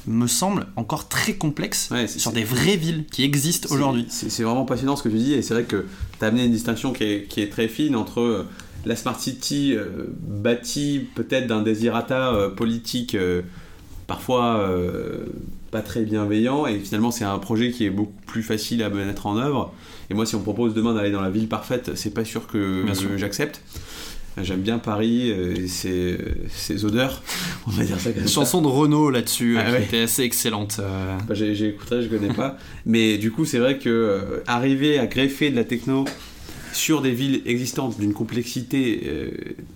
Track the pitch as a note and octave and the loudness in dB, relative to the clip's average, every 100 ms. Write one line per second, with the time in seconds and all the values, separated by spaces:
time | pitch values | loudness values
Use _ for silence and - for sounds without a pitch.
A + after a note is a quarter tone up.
0 | - A2+ A#2+ - F#3 F#3+ F#2+ - A2 D3+ | -2 2 2 2 2 0 -2 -6 -4 -4
1 | - - - - D#3 C#3+ C3 - - A#2+ | -4 -2 0 0 -2 -2 -2 -2 -2 -2
2 | A2 A#2+ A#2 A2 A2 B2 D3+ G3+ D#3+ D#3+ | -2 -2 -2 0 0 2 4 4 2 -2
3 | D3+ - C#3 C#3+ D3 E3+ - C#3 C#3 B2 | -2 0 2 4 2 0 0 2 2 2
4 | A#2 - - A2 A2+ A#2+ B2 B2+ C3 C3+ | 0 -4 -4 -2 0 2 0 0 0 0
5 | A#2+ G#2+ B2+ C#3+ G2+ A2+ A#2 G2+ F#2 - | 2 2 4 2 2 0 0 -2 -2 -6
6 | - - A2 A#2 B2 A2+ A#2 A2 C3+ A#2 | -8 -2 2 4 4 4 2 -2 -2 0
7 | G#2+ G#2 G2+ - G2+ A2 A2+ A2 D3+ B2 | 0 0 -2 -2 -2 0 0 0 2 2
8 | G2 - A#2+ G#2 E2+ - - - - A2+ | 0 0 2 0 -2 -10 -16 -8 -4 -4
9 | B2+ A#2 - - - C#3+ C#3 A2+ F#2+ F2+ | -4 -4 -6 -6 -4 0 2 2 -2 -8
10 | - - A2 G2+ A2 A#2+ - D3 C#3+ C#3 | -8 -8 -6 -2 0 0 -2 -2 0 0
11 | A#2+ - A2+ C3 A#2+ A2 G#2+ G#2+ A2+ A2 | -2 -4 -2 0 2 2 2 2 2 2
12 | A#2 C3 C3 A2 G2 F#2+ A2+ A#2 - B2+ | 0 0 2 2 2 0 0 0 -2 -4
13 | A#2+ G2+ F2+ F2+ F2+ - - - - - | -2 0 2 0 -2 -10 -16 -18 -16 -12
14 | - F#2+ - B2+ A#2+ A2+ G2 F2+ F2+ - | -10 -6 0 2 4 2 2 0 0 -2
15 | - - - - - - - A2 G#2+ A#2+ | -4 -6 -8 -8 -10 -10 -6 -6 -2 -2
16 | G#2+ G#2+ G#2 G#2+ A#2 C#3 D3 G#2 G2 G#2 | 0 0 2 4 4 2 0 -2 -2 0
17 | A#2 A#2 G2+ G2 - A2 B2 A#2+ G#2 F#2+ | 2 2 0 -2 0 2 2 2 0 0
18 | G#2 - - A2+ A2 A2 - A#2+ G#2 G2 | -2 -6 -8 -6 -2 -2 0 0 0 0
19 | G2 G2 G#2 G#2 C#3 C3+ F#2+ - - - | -2 -2 -2 0 2 0 -2 -8 -18 -14
20 | - G2+ A2+ A2+ F#2+ G2+ A#2+ A2 A2+ A2 | -4 -2 0 -2 -2 0 2 2 2 2
21 | G#2 G2+ F#2+ G2+ A2 G#2+ - B2+ - - | 2 2 0 0 0 -2 -2 -4 -2 -4
22 | G#2+ G#2+ A2 A2+ - A2 G2 F#2+ G2+ F#2+ | -4 -2 -4 -4 -4 0 2 2 0 0
23 | F#2+ G2 G2+ - D3 - - - - - | 0 -2 -2 -2 -4 -6 -14 -14 -14 -12
24 | - - - - F#2 F#2 G2 A#2 A#2 G#2 | -12 -10 -8 -6 -2 -2 0 -2 -2 0
25 | A2+ A#2+ B2 G2 F2+ F2+ F#2 - F#2 F2+ | 2 2 2 0 0 -2 -4 -4 -2 0
26 | F2+ F2 E2 - - - - - G#2 A2 | 0 -2 -2 -2 -4 -6 -4 -2 0 2
27 | C3 - - - - - - G2 - F#2 | 0 -2 -6 -6 -4 -6 -4 0 0 0
28 | B2 G2+ - - B2+ - D3+ C3 D3+ D3+ | -2 0 2 4 4 4 4 6 6 6
29 | D3+ B2+ A2+ - A#2+ A#2 A2 B2 G#2 A#2 | 4 4 0 0 2 4 4 2 2 2
30 | A#2 - B2 - A#2+ G#2+ G#2 G#2 G2 F#2+ | 2 2 2 0 0 0 -2 -4 -2 -2
31 | F#2+ F#2+ A2 G#2+ G#2+ G#2 G#2+ G2+ - A#2+ | -2 -2 -2 0 0 2 0 -2 -2 -2
32 | A2+ A2 G2+ A#2 - - - - - A2+ | 0 0 0 0 -2 -4 -12 -6 2 4
33 | A2 G#2 A2 A2 D#3 B2+ B2+ C#3 B2 A#2 | 6 4 2 0 0 4 4 2 2 4
34 | A2+ G2 F#2+ - - A#2+ C3+ C3+ D3 C#3+ | 4 2 -2 -4 -2 2 2 4 4 4
35 | A2+ - C3+ C3+ D3+ B2 A#2 A#2+ B2 C3+ | 2 2 0 2 2 2 2 -2 0 0
36 | C3+ - - - - - - - - D#3 | 0 -4 -12 -16 -14 -14 -8 -2 2 2
37 | C3+ A#2+ C#3 C3 - A#2+ B2 - C3 G2+ | 2 2 2 0 0 0 0 -2 -2 0
38 | G#2 G#2 A2 A2+ A#2+ C3 A#2+ C3+ B2+ - | 0 0 -2 -2 -4 -4 -2 0 2 0
39 | - D2 A#1+ - - - - | -2 -4 -4 -6 -10 -12 -14